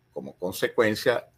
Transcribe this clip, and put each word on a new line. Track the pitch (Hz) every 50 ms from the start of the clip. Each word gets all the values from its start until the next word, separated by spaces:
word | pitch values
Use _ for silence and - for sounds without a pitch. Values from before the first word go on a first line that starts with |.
| _ _
como | - - 65 67 - -
consecuencia | 90 90 95 - 131 117 - - 113 107 107 104 - 135 120 - - - _